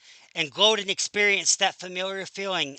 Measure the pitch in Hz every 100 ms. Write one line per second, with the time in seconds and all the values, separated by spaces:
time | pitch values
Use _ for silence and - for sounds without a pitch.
0 | - - - 175 160 131 208 220 196 190
1 | - 208 208 196 160 - 196 - 180 180
2 | 190 196 185 - 196 180 147